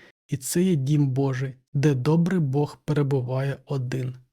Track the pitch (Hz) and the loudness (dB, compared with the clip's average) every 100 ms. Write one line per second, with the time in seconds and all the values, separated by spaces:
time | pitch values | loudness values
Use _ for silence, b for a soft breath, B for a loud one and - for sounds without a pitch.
0 | B _ _ 143 - 170 190 160 131 147 | B _ _ -8 -2 0 2 2 2 2
1 | 139 127 139 131 135 - _ 139 151 131 | 2 2 0 -2 -6 -10 _ 0 2 2
2 | 123 165 170 185 143 139 147 - - 147 | 2 2 2 0 0 0 -2 -4 -4 0
3 | 139 139 123 131 139 135 - 139 123 131 | 0 0 -2 -4 -4 -6 -6 -6 -4 -6
4 | 127 127 _ | -6 -10 _